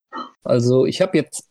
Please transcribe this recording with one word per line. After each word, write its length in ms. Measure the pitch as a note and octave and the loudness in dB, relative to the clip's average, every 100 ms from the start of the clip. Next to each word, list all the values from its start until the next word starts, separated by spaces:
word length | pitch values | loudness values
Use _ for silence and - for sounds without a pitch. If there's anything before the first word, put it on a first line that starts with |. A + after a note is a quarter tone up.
| _ - - _ | _ -16 -16 _
Also 400 | - B2 A#2+ B2+ | -2 0 2 2
ich 160 | - - | 2 0
hab 140 | F#3 | 0
jetzt, 340 | D#3+ - - - | 0 -2 -10 -8